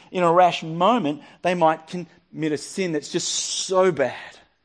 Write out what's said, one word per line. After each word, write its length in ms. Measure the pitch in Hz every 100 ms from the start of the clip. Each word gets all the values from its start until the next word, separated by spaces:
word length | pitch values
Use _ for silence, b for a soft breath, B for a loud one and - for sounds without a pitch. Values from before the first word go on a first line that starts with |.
| B
in 100 | 185
a 100 | 170
rash 300 | 175 175 -
moment, 600 | 160 165 190 247 147 147 B B
they 120 | 175
might 340 | 180 156 160 -
commit 640 | 180 170 _ _ 147 156
a 60 | 147
sin 340 | - - 185
that's 180 | 151 -
just 180 | 170 -
so 600 | - - - - 185 185
bad, 480 | 143 123 - - - _ _